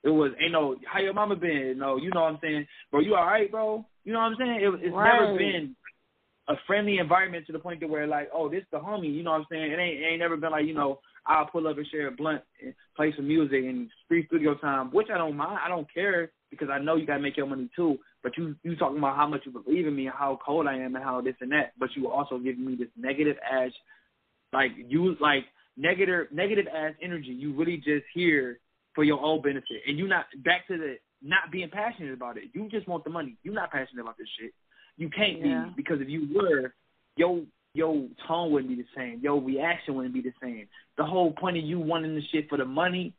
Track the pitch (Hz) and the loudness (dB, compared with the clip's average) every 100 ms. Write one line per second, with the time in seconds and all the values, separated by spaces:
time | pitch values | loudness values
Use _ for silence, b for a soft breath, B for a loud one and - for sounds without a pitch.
0 | 143 156 139 120 165 165 147 127 - 196 | 6 6 4 2 2 2 2 -2 -4 -2
1 | 196 202 208 185 175 147 131 131 139 131 | 0 0 0 0 0 0 0 -2 0 -2
2 | 170 180 160 151 160 151 147 B B 143 | 0 2 0 0 -4 -4 -6 B B 2
3 | 185 196 170 220 202 220 214 220 220 _ | 4 4 6 4 2 0 -2 -2 -8 _
4 | - 226 226 226 247 233 202 185 180 185 | -4 0 0 0 -2 2 2 2 -2 4
5 | 214 240 226 190 202 180 143 131 - _ | 6 8 6 4 2 0 -4 -10 -20 _
6 | _ _ _ _ - 196 - 202 208 190 | _ _ _ _ -4 -4 2 2 4 2
7 | 160 180 190 170 156 156 175 170 160 151 | 4 4 4 -2 -8 -10 -8 -6 -4 -2
8 | 151 147 143 156 151 180 196 - 170 208 | 0 -2 -2 -2 -2 -2 -4 -8 -4 -4
9 | 160 147 170 156 156 160 156 160 175 147 | -2 -2 0 0 0 -4 -2 -2 -2 -2
10 | 160 165 170 160 160 156 151 156 139 135 | -2 0 0 0 0 0 0 0 0 -2
11 | b b - 156 147 170 160 147 147 156 | b b 2 2 2 -2 -2 -4 -6 -4
12 | 143 123 156 147 _ _ 131 - b - | -4 -4 -2 -4 _ _ -16 -16 b -2
13 | 156 151 139 160 143 135 131 127 117 _ | 0 0 2 2 4 2 0 -4 -8 _
14 | _ 170 151 165 151 143 147 135 131 160 | _ 0 2 2 2 2 0 0 2 0
15 | 214 185 160 147 160 196 160 175 147 170 | 2 0 -2 -2 -4 -4 -4 -4 -4 -2
16 | 196 175 165 _ _ 147 143 139 147 165 | 0 0 -2 _ _ -8 -4 -2 2 0
17 | 151 143 143 143 139 131 123 - 170 135 | 2 -2 -2 -2 -4 -4 -6 0 0 0
18 | b b 127 143 165 147 170 165 156 147 | b b -6 -4 -6 -6 -6 0 0 2
19 | 143 139 151 143 139 123 123 170 156 143 | 0 2 2 0 -6 -10 0 2 2 0
20 | 131 135 139 135 - 156 143 131 127 131 | -4 -2 -2 -2 0 0 2 0 -4 -4
21 | 135 127 127 131 127 147 - - 131 139 | -4 -2 -2 -4 0 0 0 -2 -4 -2
22 | 123 135 139 127 127 123 131 123 120 - | 0 0 -2 -2 -4 -4 -4 -4 -6 -6
23 | 127 139 151 139 - 131 127 - _ b | -4 2 2 0 -2 0 -2 -4 _ b
24 | b _ _ _ _ 131 131 - 120 151 | b _ _ _ _ 0 0 0 0 2
25 | 185 170 147 139 123 b b - 156 180 | 4 4 4 4 -2 b b -2 0 2
26 | 190 180 151 147 202 208 180 160 156 156 | 2 2 -2 -2 0 2 0 -4 -4 -6
27 | 180 175 131 127 147 139 165 165 147 147 | -8 -8 -8 -6 -4 0 0 0 0 0
28 | - 170 175 147 127 120 _ _ _ - | -2 2 4 4 0 -8 _ _ _ 4
29 | 151 143 151 156 143 139 - 110 135 147 | 4 6 2 2 2 -2 -6 -8 -4 -2
30 | 190 180 - 139 135 180 - 175 151 123 | 2 0 -2 -4 2 0 0 -6 -6 -8
31 | _ _ 143 185 170 180 170 190 220 233 | _ _ 0 0 0 -6 -6 -4 -6 -6
32 | 147 127 123 117 - 175 214 214 185 170 | -10 -8 -10 -10 -10 -8 -6 -6 -4 -6
33 | 156 170 143 110 170 208 175 143 131 127 | -4 -6 -8 -10 -8 -6 -4 -4 -6 -10
34 | 113 117 110 - 113 _ _ b b - | -12 -12 -14 -12 -14 _ _ b b -10
35 | 160 180 208 160 147 131 165 - - 151 | -8 0 0 2 0 0 -2 -6 -2 -2
36 | 135 160 147 180 190 143 127 _ _ _ | -2 -4 0 2 4 2 0 _ _ _
37 | _ - 170 175 151 _ _ 151 160 151 | _ 0 2 2 -4 _ _ 0 2 2
38 | 127 - - 165 170 147 131 123 120 139 | -2 -10 -2 0 4 2 2 -4 -6 -8
39 | 127 117 143 143 131 135 160 175 - 135 | -8 -4 0 2 2 0 0 -2 -2 -4
40 | 127 127 123 - 127 113 101 B B - | -2 -4 -6 -8 -10 -10 -14 B B -2
41 | 151 185 175 151 185 170 151 175 156 165 | 0 2 2 2 -2 -2 -2 -2 -2 -2
42 | 160 156 147 156 151 139 131 139 180 180 | -2 -4 -2 -2 0 -2 0 0 0 0
43 | 180 | -6